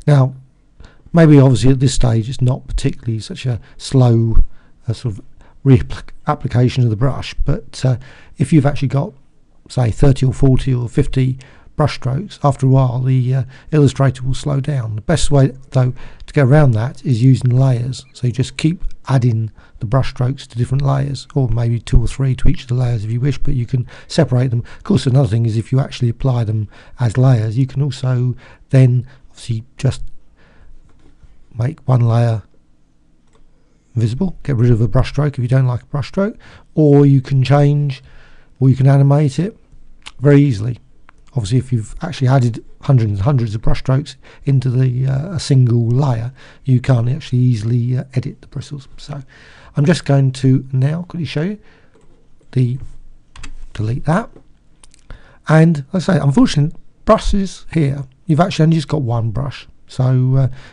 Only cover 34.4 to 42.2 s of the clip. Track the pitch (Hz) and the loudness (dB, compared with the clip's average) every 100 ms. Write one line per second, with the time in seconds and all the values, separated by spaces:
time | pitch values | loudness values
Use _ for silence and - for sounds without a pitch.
34.4 | - 123 120 113 117 131 - - 147 139 | -6 0 2 2 2 0 0 -2 -4 -2
35.4 | 120 131 127 120 - 147 120 - 196 - | 0 0 0 -4 -8 -8 -6 -4 -4 -6
36.4 | - - _ - 151 143 143 139 131 135 | -20 -20 _ 0 4 6 6 4 2 -2
37.4 | 131 143 143 147 143 131 - - - - | 2 2 4 0 -4 -8 -16 -20 -20 -20
38.4 | - _ 131 127 131 139 139 143 151 143 | -20 _ 2 4 4 4 4 2 0 -2
39.4 | 185 - _ - - - - - 135 143 | -6 -8 _ -20 -20 -20 -20 -2 4 6
40.4 | 143 104 113 117 _ - - - - 127 | 4 0 -6 -10 _ -20 -20 -20 -10 -8
41.4 | 98 127 127 120 104 - - 143 | -2 -2 -2 -6 -6 -12 -12 -4